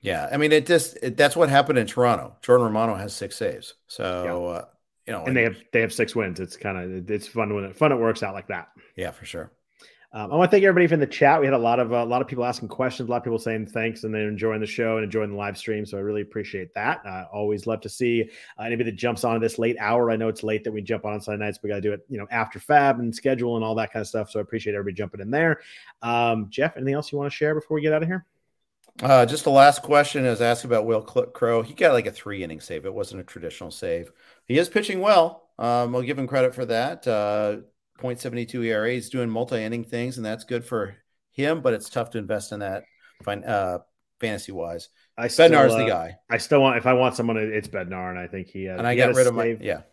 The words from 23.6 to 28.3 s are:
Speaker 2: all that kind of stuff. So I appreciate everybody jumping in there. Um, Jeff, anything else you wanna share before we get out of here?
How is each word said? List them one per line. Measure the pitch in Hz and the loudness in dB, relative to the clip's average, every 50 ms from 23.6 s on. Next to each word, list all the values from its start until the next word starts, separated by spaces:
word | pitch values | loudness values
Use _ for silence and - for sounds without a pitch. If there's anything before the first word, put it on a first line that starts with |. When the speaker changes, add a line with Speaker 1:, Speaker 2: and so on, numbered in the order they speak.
| 110 | -2
Speaker 2:
all | 110 113 | -2 -2
that | 110 110 104 - | -2 -4 -4 -4
kind | 113 | -8
of | 107 | -8
stuff. | - - 110 104 - | -6 -4 -6 -6 -4
So | - 107 | -6 -8
I | 101 | -6
appreciate | - - 113 - 104 104 | -6 -6 -6 -6 -4 -6
everybody | 101 98 98 92 | -4 -6 -8 -6
jumping | 90 104 90 - 95 | -8 -8 -10 -8 -12
in | 98 104 | -8 -4
there. | 131 147 165 165 156 - - - - - - - - _ | 0 2 2 2 2 0 -4 -20 -20 -20 -20 -20 -20 _
Um, | - 117 117 117 117 117 113 110 107 98 | -6 -2 0 2 2 2 2 0 -4 -6
Jeff, | - - 139 160 - | -2 -2 -2 -2 -2
anything | - 131 135 135 | -4 -4 -4 -4
else | 147 151 - - | -4 -6 -6 -6
you | 143 | -6
wanna | 143 143 | -6 -6
share | - - 151 151 156 | -4 -2 -2 0 0
before | 156 147 _ 156 | -2 -4 _ -6
we | 151 147 | -2 0
get | 156 151 | 0 0
out | 156 165 | 0 0
of | 165 | -2
here? | 180 185 - _ | -4 -6 -8 _